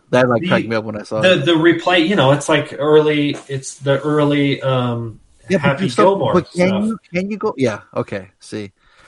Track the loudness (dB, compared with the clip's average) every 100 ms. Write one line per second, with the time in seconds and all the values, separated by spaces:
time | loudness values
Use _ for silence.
0 | _ 2 2 0 0 -2 0 -4 -4 -10
1 | -8 0 2 2 2 4 4 2 2 2
2 | 2 2 4 2 0 -2 -2 -4 2 4
3 | 4 0 -2 -4 -8 -10 -10 -6 -2 -2
4 | 0 0 2 2 0 -2 -2 -2 -2 -4
5 | -8 -14 _ _ -4 0 0 0 -2 2
6 | 2 2 0 0 -2 0 0 0 -2 -6
7 | _ -6 -6 -6 -6 -2 -2 -4 -8 -10
8 | -8 -10 -12 _ -14 -12 -12 _ _ _